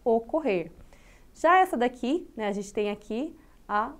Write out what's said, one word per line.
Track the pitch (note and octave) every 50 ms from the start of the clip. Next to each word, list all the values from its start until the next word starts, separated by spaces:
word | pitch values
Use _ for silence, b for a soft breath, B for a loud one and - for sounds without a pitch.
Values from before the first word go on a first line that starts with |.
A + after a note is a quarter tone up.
| -
ocorrer. | A#3+ A3+ A3+ A3+ - - D#4+ D#4 B3+ G3 F3 D#3 D#3+ - - b b b b b b b b b b
Já | b - - D#4+ F4+ F#4
essa | F#4 F#4 E4+ A#3+
daqui, | A#3+ B3+ B3+ - - A#3 D4+ F4+ - - -
né, | A3+ G#3+ G3+
a |
gente | F#3+ G3+ G3+ G3 -
tem | A3 G#3 G#3
aqui | G3+ G#3 - - G#3+ A#3 D4 E4+ - B B B B B B B
a, | G3+ G#3 A3 C#4 D4 -